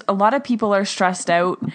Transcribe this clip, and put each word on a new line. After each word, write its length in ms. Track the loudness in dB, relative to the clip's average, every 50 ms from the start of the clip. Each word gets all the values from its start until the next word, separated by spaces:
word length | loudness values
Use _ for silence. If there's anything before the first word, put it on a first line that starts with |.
| -4 -4
a 40 | 0
lot 220 | 2 2 2 2
of 80 | 0 -2
people 320 | -2 -2 -2 0 2 2
are 100 | 2 0
stressed 460 | -2 -2 0 0 0 0 -2 -2 0
out 320 | 2 2 2 0 -2 -4 -6 -8